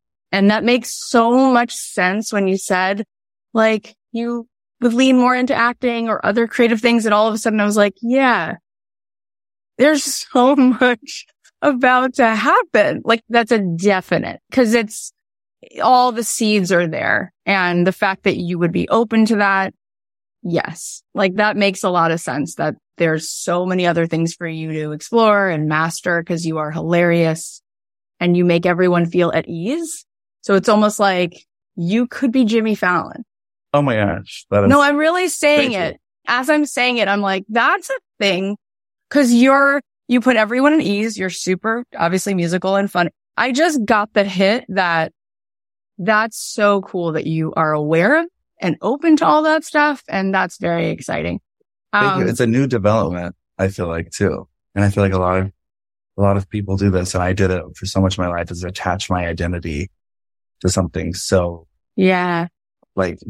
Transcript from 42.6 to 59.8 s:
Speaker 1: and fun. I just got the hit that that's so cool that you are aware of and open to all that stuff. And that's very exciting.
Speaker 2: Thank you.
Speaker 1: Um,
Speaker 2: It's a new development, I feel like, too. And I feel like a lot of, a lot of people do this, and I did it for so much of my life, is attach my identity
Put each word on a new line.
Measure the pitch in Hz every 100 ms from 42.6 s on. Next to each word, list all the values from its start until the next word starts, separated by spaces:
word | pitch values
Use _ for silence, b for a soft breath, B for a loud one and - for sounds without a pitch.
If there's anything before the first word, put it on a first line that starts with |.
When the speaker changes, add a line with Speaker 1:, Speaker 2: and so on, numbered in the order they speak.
| 185 196
Speaker 1:
and | 202
fun. | 185 175 - _ -
I | 240
just | 254 339 302 202
got | 220 214
the | 202
hit | 202 185 196 233 -
that | 185 180 165 160 - _ _ _ _ _ _ _ -
that's | 180 214 226 -
so | - - 208 202
cool | 190 185 170
that | 156 -
you | 160 160 -
are | 156
aware | 151 151 165 196 311
of | 339 - _ _
and | 180 165
open | 202 285 330 302
to | 311
all | 302
that | 311 311
stuff. | - 302 294 285 -
And | 196 190
that's | 190 185 -
very | 175 170 165
exciting. | 160 - 151 165 175 - _ _ _ _
Speaker 2:
Thank | 208 208 190
you. |
Speaker 1:
Um, | 180
Speaker 2:
It's | 117
a | 120
new | 120 135
development, | 120 98 110 82 90 87 - _ -
I | 95
feel | 98 87
like, | 82 85
too. | - 98 - - _ _ 101
And |
I | 101
feel | 98
like | 98
a | 95
lot | 90 92
of, | 98 - _ _ _ _ _ -
a |
lot | 101 101
of | 98
people | 107 98 95
do | 101
this, | 92 90
and | 92
I | 90
did | 92 95
it | 92 - -
for | 95
so | 98
much | 95 92
of |
my | 90
life, | 85 85
is | 87
attach | 90 95 92 90 -
my | 90 87
identity | 85 87 90 82 73